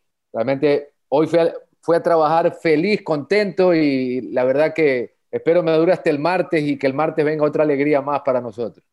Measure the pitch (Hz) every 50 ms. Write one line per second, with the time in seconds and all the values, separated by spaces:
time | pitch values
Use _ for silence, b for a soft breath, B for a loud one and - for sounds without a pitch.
0 | _ _ _ _ _ _ _ 117 113 123 139 135 143 147 143 143 - - _ _
1 | _ _ - 143 160 147 - 170 165 170 165 - - _ _ _ _ - 165 170
2 | - 175 170 165 156 147 160 165 170 170 165 - - 165 156 147 160 202 214 202
3 | - - 156 147 131 - 196 208 214 196 160 - 185 180 175 160 156 147 139 131
4 | 127 127 123 127 120 - - 127 127 127 131 135 156 156 156 - 160 147 135 123
5 | 117 - _ _ _ _ - - - 156 165 175 170 160 160 160 165 170 180 165
6 | - 170 156 139 143 165 180 185 180 - - 165 151 147 143 139 - 135 131 139
7 | 156 156 147 - 151 147 151 156 147 147 143 156 156 151 143 135 143 147 151 139
8 | 131 143 147 139 - - 127 123 123 120 104 113 120 104 85 - _ _